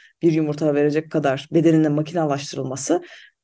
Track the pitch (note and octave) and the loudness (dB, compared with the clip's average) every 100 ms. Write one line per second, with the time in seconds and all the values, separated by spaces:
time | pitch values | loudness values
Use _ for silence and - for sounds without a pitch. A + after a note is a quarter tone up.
0 | - _ E3+ D#3+ D3+ D3 D#3 C#3+ D3 D3 | -20 _ 0 2 0 0 0 2 2 0
1 | D#3 D#3+ D3 C3+ - E3 D#3+ D#3+ D#3 D3 | -2 -2 -2 -2 -2 2 4 4 2 0
2 | D#3 F3 D#3 C#3 C#3+ C#3 C3 C3+ - F4 | -2 -2 -2 -2 -6 -8 -8 -6 -2 -4
3 | - - - _ | -4 -20 -20 _